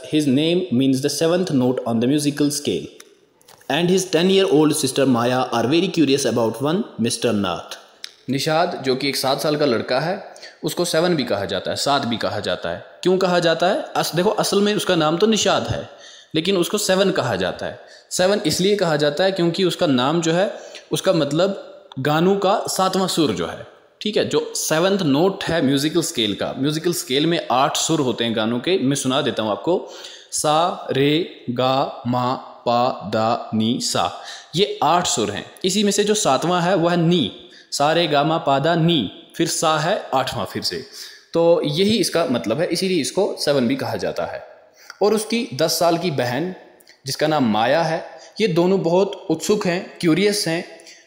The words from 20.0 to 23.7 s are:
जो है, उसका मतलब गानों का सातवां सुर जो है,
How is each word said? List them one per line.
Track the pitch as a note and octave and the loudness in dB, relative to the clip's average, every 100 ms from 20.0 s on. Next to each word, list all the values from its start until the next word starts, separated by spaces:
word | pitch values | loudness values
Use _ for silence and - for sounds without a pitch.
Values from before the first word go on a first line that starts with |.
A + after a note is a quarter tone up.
| C3 E3+ | 2 2
जो | D#3+ | 2
है, | E3+ G#3 - - - - | 2 0 -4 -16 -18 -8
उसका | - G3 | -2 0
मतलब | E3+ C#3 D#3 G3+ G3+ - - - - | 2 0 0 0 -2 -12 -20 -16 -6
गानों | C#3+ D#3 F3+ G3 | 0 2 2 2
का | F#3+ - - | 2 0 -2
सातवां | - F#3+ F#3 F#3 | -2 0 0 0
सुर | - C#3 | 0 0
जो | F2 E2 | 0 -6
है, | - - | -8 -16